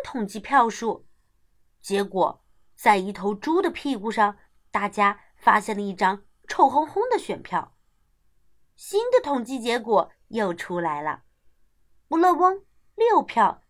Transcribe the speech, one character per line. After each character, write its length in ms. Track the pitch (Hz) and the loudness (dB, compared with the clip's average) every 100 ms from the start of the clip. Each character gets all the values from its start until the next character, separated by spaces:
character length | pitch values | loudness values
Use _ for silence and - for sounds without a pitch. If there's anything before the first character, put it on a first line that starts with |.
统 240 | 539 254 202 | -8 -8 -8
计 120 | 214 | -8
票 280 | - 269 233 | 0 2 2
数， 360 | - 226 - - _ _ _ _ _ _ _ | -2 -8 -8 -14 _ _ _ _ _ _ _
结 220 | - 196 | -4 -4
果 400 | 202 185 160 - _ _ _ - | -2 0 0 -2 _ _ _ 0
在 220 | 226 196 | 2 4
一 160 | 190 | 0
头 220 | 190 202 208 | -6 -6 -4
猪 260 | 294 339 | -2 0
的 80 | 370 | 0
屁 260 | 330 285 226 | -4 -6 -4
股 160 | 220 | -4
上， 260 | 220 208 208 _ _ _ | 2 0 0 _ _ _
大 180 | 208 202 | -6 -4
家 300 | 208 202 202 _ _ | 0 0 0 _ _
发 240 | 214 208 | 2 4
现 160 | 202 202 | 2 -6
了 60 | |
一 120 | 202 | -6
张 300 | 180 190 202 _ _ - | 0 0 0 _ _ -8
臭 180 | - 277 | 2 4
烘 220 | 269 311 | 4 0
烘 140 | 392 494 | -2 -2
的 80 | 415 | -2
选 220 | - 139 | -4 -10
票。 340 | - 175 - _ _ _ _ _ _ _ _ _ _ _ | -6 -6 -6 _ _ _ _ _ _ _ _ _ _ _
新 360 | - 403 494 | -6 -2 2
的 100 | 494 | 2
统 220 | 294 269 | 2 -4
计 160 | 226 262 | -4 -6
结 200 | 233 240 | -4 -4
果 320 | 233 196 165 _ _ | 2 2 2 _ _
又 240 | 220 196 | -4 -4
出 260 | 170 - 175 | -6 -8 -6
来 220 | 170 147 | -4 -4
了： 220 | 151 - _ _ _ _ _ _ _ _ - | -6 -8 _ _ _ _ _ _ _ _ -4
不 100 | 320 | 2
勒 160 | 359 | 2
翁 320 | 320 370 392 - _ _ - | 4 2 0 -10 _ _ 0
六 260 | 466 370 | 2 2
票， 420 | 214 233 196 - | 0 2 0 0